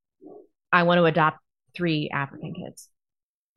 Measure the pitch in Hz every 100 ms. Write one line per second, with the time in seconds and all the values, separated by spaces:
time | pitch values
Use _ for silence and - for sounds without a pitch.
0 | _ _ - - - _ - 175 170 175
1 | 165 160 156 - _ _ _ - 175 151
2 | 151 139 139 - 160 165 - - - _
3 | _ _ _ _ _